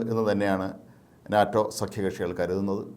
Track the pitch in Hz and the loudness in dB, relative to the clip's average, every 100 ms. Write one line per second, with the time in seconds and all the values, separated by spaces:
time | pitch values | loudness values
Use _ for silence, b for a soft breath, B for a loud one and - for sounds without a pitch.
0 | 113 113 110 98 101 95 95 - - b | 4 0 2 2 2 0 -2 -8 -18 b
1 | b b - 104 101 107 107 - 101 - | b b 0 4 4 4 0 -2 -6 -2
2 | 95 92 90 87 87 95 98 98 - | -4 -2 -4 -2 -2 0 -2 -2 -6